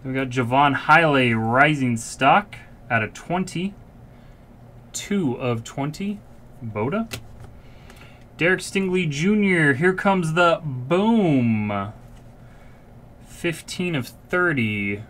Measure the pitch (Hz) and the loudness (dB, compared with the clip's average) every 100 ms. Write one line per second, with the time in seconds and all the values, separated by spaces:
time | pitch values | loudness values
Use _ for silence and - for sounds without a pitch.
0 | 131 131 131 127 117 131 143 131 - 156 | -4 -4 -2 -2 2 4 4 2 6 6
1 | 160 139 123 113 113 123 151 147 127 113 | 6 4 2 2 2 4 4 4 -2 -2
2 | - - 135 180 202 - - - - 117 | -6 2 4 4 2 -18 -20 -20 -2 -2
3 | 107 - - 175 185 165 196 - - - | -2 -8 -6 -4 -4 -6 -8 -10 -20 -20
4 | - - - - - - - - - - | -20 -20 -20 -20 -20 -20 -20 -20 -16 -14
5 | - 202 147 120 127 117 117 - 139 151 | -4 -2 -2 -2 -4 -4 -6 -8 -8 -6
6 | 202 208 - - - - 113 104 120 202 | -8 -8 -14 -20 -20 -14 -10 -4 -2 -4
7 | 226 - - - - - - - - - | -6 -10 -16 -20 -20 -20 -20 -20 -20 -20
8 | - - - - 165 185 - 196 190 185 | -20 -20 -20 -2 0 0 -2 -4 -2 -2
9 | 165 143 180 214 202 175 147 127 180 185 | -2 -2 0 2 2 4 2 4 0 2
10 | 202 196 160 160 175 160 151 127 127 175 | 0 0 0 2 2 2 -4 -8 -2 0
11 | 214 233 180 135 120 107 104 101 101 - | 2 2 4 2 2 0 -2 -4 -6 -12
12 | - - - - - - - - - - | -20 -20 -20 -20 -20 -20 -20 -20 -20 -20
13 | - - - - 170 160 - - 180 151 | -20 -20 -20 -8 -6 -6 -12 -6 -4 -4
14 | 117 - - 180 180 143 110 104 101 101 | -6 -16 -4 0 0 0 -2 -2 -4 -6